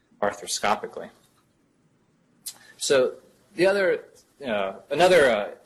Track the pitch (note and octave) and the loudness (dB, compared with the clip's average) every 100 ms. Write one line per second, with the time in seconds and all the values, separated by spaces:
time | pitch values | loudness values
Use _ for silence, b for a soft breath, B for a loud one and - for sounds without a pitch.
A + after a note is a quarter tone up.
0 | _ _ G#2 - - - G#2 G#2 - - | _ _ -6 -6 -10 -4 -2 -2 -4 -14
1 | E2+ _ _ _ _ _ _ _ _ _ | -16 _ _ _ _ _ _ _ _ _
2 | _ _ _ _ - B B B - C#3 | _ _ _ _ -20 B B B 0 2
3 | B2+ - _ _ _ E3+ F#3 G3+ F#3 D3+ | 2 -2 _ _ _ 0 2 2 0 -2
4 | - - _ _ C#3 G#2 F#2+ G2 - C#3+ | -6 -20 _ _ -6 -4 -4 -8 -8 0
5 | F3+ F3+ C3+ G#2+ G2 - | 4 6 4 2 -4 -10